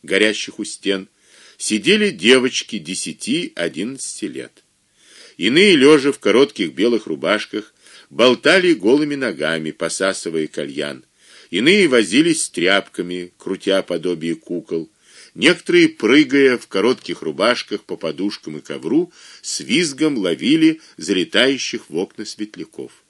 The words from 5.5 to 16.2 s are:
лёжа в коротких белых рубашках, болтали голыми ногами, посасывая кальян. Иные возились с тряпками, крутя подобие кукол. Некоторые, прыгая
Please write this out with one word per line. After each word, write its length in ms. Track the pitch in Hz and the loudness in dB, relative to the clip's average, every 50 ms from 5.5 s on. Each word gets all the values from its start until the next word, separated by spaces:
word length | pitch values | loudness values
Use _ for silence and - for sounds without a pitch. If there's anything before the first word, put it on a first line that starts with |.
| 131 165 202 208 180 | 4 4 6 6 6
лёжа 360 | 143 131 143 156 147 131 143 | 6 8 8 6 6 4 0
в 60 | 135 | -2
коротких 560 | - - 104 98 117 143 139 - - 95 78 67 | 0 0 2 4 4 4 2 2 -4 -6 -4 -2
белых 320 | 78 98 120 120 104 - | 0 0 2 2 0 -2
рубашках, 720 | - 80 71 71 85 104 107 - - - 107 104 - _ _ _ - - - - _ | -6 -8 -4 -2 -2 -2 -2 -2 -6 -10 -10 -10 -10 _ _ _ -20 -20 -20 -20 _
болтали 640 | - - 117 127 123 - - 143 175 190 180 180 160 | 0 4 4 4 4 4 2 4 4 4 4 2 0
голыми 400 | 107 87 107 131 147 151 147 143 | 2 4 2 4 4 2 -2 -4
ногами, 560 | 139 131 117 87 67 76 78 82 80 78 78 | -4 -4 -6 -4 -4 -4 -2 -2 -2 -4 -6
посасывая 800 | 73 _ 87 82 - - 95 95 95 - - 87 80 80 78 | -6 _ -6 -6 -4 -2 -2 -2 -2 -4 -8 -6 -4 -4 -6
кальян. 580 | 73 - - 76 71 69 71 71 71 69 64 _ _ _ _ _ _ - - - _ | -4 -6 -8 -10 -8 -8 -8 -8 -8 -8 -12 _ _ _ _ _ _ -20 -20 -18 _
Иные 360 | - - 117 156 196 208 190 | -4 0 2 4 4 4 4
возились 580 | 151 127 120 - - 95 135 160 170 156 - - | 4 4 2 2 2 2 2 2 2 2 0 -2
с 40 | - | -6
тряпками, 840 | - - 85 92 98 98 92 - _ - 87 87 90 90 90 87 _ | -4 -2 0 2 2 0 0 -4 _ -10 -8 -8 -8 -10 -10 -14 _
крутя 460 | _ - - 95 90 - 98 95 95 90 | _ -10 -8 -8 -6 -2 -2 -2 -2 -2
подобие 500 | - 87 85 80 90 90 82 82 85 82 | -4 -8 -4 -4 -4 -4 -4 -4 -6 -6
кукол. 560 | - _ - 87 87 80 - 87 82 80 _ _ _ _ _ _ - - - _ | -8 _ -10 -10 -10 -8 -8 -8 -8 -8 _ _ _ _ _ _ -20 -20 -20 _
Некоторые, 540 | - - 151 180 175 - - 175 175 170 - | 0 0 0 0 0 -4 0 2 4 4 2
прыгая 680 | 107 _ - 107 131 151 | 0 _ 0 4 4 4